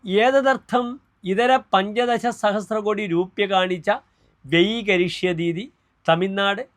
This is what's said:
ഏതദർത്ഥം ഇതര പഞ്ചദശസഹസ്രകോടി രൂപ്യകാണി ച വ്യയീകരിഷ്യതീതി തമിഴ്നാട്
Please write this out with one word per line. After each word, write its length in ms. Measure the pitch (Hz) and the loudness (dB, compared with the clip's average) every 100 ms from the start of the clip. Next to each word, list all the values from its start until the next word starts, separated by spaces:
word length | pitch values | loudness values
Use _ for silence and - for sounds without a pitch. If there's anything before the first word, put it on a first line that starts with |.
ഏതദർത്ഥം 960 | 202 196 233 269 269 262 _ 247 240 262 _ _ | 0 2 4 4 2 0 _ -2 -2 -8 _ _
ഇതര 360 | 185 190 247 262 - | -4 0 4 2 2
പഞ്ചദശസഹസ്രകോടി 1400 | 196 196 214 240 233 226 202 214 202 196 214 208 208 208 | 0 0 -2 0 0 -2 -2 -2 -2 -4 -4 -2 -2 0
രൂപ്യകാണി 680 | 170 185 - 202 190 185 180 | -2 -2 -2 0 2 0 -2
ച 140 | 151 240 _ _ _ _ 135 | -2 -2 _ _ _ _ -2
വ്യയീകരിഷ്യതീതി 1300 | 165 185 226 202 185 175 - 185 170 170 165 262 _ _ _ - | 2 2 0 -2 0 0 -2 -4 -2 -4 -4 -10 _ _ _ 0
തമിഴ്നാട് 640 | 165 190 196 196 202 269 | 0 0 -2 -2 -2 -8